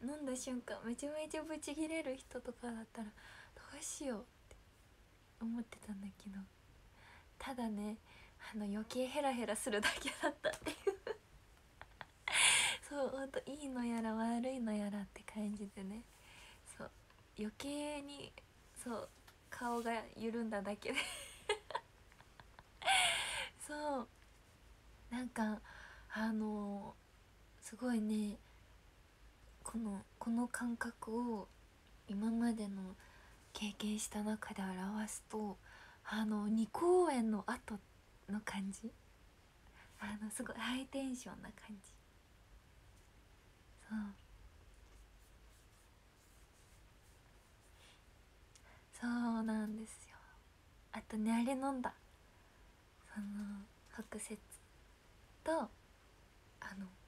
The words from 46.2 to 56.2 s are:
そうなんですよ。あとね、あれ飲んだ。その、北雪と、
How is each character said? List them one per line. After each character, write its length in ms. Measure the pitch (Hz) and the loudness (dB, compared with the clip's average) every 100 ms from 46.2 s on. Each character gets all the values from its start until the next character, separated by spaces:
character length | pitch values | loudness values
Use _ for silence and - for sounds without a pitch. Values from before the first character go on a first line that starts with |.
| - - - - - - - - - - - - - - - - - - - - - - - - - - - - | -20 -20 -20 -20 -20 -20 -20 -20 -20 -20 -20 -20 -20 -20 -20 -20 -20 -20 -20 -20 -20 -20 -20 -20 -20 -20 -16 -2
そ 80 | 240 | 2
う 340 | 240 240 226 | 4 4 4
な 240 | 220 220 214 | 4 2 2
ん 100 | 214 | -2
で 100 | 220 | -6
す 220 | - - | -12 -16
よ。 60 | - - - - - - - - | -18 -20 -20 -20 -20 -20 -20 -10
あ 80 | 220 | -10
と 140 | - 214 | -4 2
ね、 160 | 214 | 6
あ 60 | 233 | 6
れ 140 | 233 | 6
飲 200 | 262 277 | 4 4
ん 100 | 262 | 2
だ。 120 | 247 - - - - - - - - - - - - | -2 -6 -20 -20 -20 -20 -20 -20 -20 -20 -20 -20 -10
そ 60 | 214 | -6
の、 440 | 202 202 202 202 208 - - | -4 -2 -4 -6 -8 -16 -14
北 260 | - - 214 | -10 -6 -6
雪 200 | - 214 - - - - - - - - - - | -6 -8 -12 -20 -20 -20 -20 -20 -20 -20 -20 -4
と、 280 | - 320 226 - - - - - | 4 4 4 -4 -20 -20 -20 -20